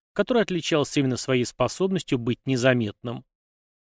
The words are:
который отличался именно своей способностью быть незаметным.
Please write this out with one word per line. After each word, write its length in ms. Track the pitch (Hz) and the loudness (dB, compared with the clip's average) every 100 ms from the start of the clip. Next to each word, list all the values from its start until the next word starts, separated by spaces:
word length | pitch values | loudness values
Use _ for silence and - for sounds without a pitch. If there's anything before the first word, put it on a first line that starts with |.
| _ | _
который 280 | - 208 240 | -4 0 0
отличался 580 | 196 180 - 156 135 151 | 0 -2 0 0 2 0
именно 180 | 131 120 | 0 0
своей 260 | - 127 | 0 0
способностью 720 | 117 - 123 - 190 190 - 131 | 0 -2 -2 0 -2 -2 -2 -2
быть 200 | 117 117 - | -2 -4 -2
незаметным. 800 | 131 127 123 104 - 123 127 - _ _ _ _ _ _ | 2 4 4 0 -6 -10 -12 -14 _ _ _ _ _ _